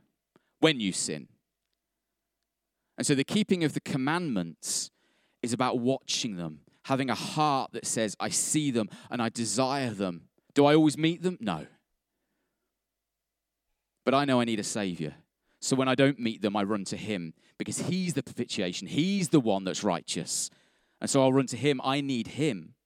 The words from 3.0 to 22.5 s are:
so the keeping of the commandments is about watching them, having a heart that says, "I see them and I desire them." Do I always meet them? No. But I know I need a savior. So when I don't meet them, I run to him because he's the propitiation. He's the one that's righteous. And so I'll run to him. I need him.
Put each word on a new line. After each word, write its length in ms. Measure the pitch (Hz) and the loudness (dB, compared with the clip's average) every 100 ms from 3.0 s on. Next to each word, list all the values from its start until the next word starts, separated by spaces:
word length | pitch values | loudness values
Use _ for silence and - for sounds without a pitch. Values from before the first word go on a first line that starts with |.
| - | 0
so 80 | 139 | 2
the 80 | |
keeping 400 | - 208 202 185 | 2 0 2 2
of 100 | 156 | 0
the 60 | - | -2
commandments 1120 | - 139 135 170 165 101 85 - - - - _ _ _ _ _ | -4 -2 0 -2 -2 -2 -4 -8 -6 -6 -6 _ _ _ _ _
is 120 | 120 | -4
about 260 | 113 127 120 | 0 0 0
watching 560 | 120 131 - - 120 90 | 0 -2 -2 -4 -4 -6
them, 240 | 82 78 _ _ | -8 -10 _ _
having 260 | - 135 135 | -2 -2 -2
a 60 | 110 | -4
heart 560 | - 151 151 135 110 | -4 0 2 0 -2
that 140 | 113 - | -6 -4
says, 300 | 120 107 - | -2 -2 -2
"I 80 | 104 | -4
see 440 | - - 156 147 | -2 0 0 0
them 180 | 117 104 - - | 0 -2 -8 -8
and 120 | 123 | -4
I 80 | 113 | -4
desire 600 | 117 110 107 131 139 123 | -2 -2 0 0 0 -4
them." 360 | 101 95 85 - _ _ | -4 -4 -6 -14 _ _
Do 120 | - 143 | 4 8
I 100 | 156 | 8
always 220 | 156 135 | 6 4
meet 260 | 160 170 | 0 0
them? 140 | 180 180 | -4 -4
No. 260 | 104 80 73 _ _ _ _ _ _ _ _ _ _ _ _ _ _ _ _ _ _ _ _ _ _ _ | -4 -4 -6 _ _ _ _ _ _ _ _ _ _ _ _ _ _ _ _ _ _ _ _ _ _ _
But 100 | 127 | 2
I 120 | 135 143 | 4 4
know 160 | 123 | 4
I 40 | 117 | 4
need 140 | 104 | 0
a 40 | |
savior. 520 | - 113 98 82 76 - _ _ _ _ | -2 -2 -2 -2 -6 -10 _ _ _ _
So 160 | - 131 | 0 2
when 100 | 131 | 4
I 80 | 127 | 4
don't 240 | 135 135 | 4 2
meet 220 | 113 107 | -4 -2
them, 160 | 101 104 | 0 0
I 60 | |
run 200 | 101 104 92 | 0 -2 -4
to 120 | 107 | -6
him 360 | 107 98 82 - _ - | -4 -6 -6 -12 _ -10
because 220 | 107 - | -8 -6
he's 360 | - 185 180 139 | -4 -2 -2 -4
the 60 | |
propitiation. 680 | - - - - 90 - 85 | -6 -6 -6 -4 -4 -4 -4
He's 400 | 87 180 202 170 | 0 0 0 4
the 100 | 156 | 4
one 240 | 110 98 | 4 0
that's 200 | 95 78 | -2 -2
righteous. 640 | 101 82 - 85 - - - _ _ _ _ - | 0 0 -2 -6 -4 -4 -6 _ _ _ _ -8
And 100 | 113 | 0
so 140 | 143 | 4
I'll 100 | 131 | 6
run 140 | 135 127 | 4 2
to 100 | 117 | 0
him. 220 | 147 131 | 0 0
I 180 | 131 143 | 0 -2
need 260 | 139 123 - | -2 -2 -4
him. 480 | - 151 | -2 -2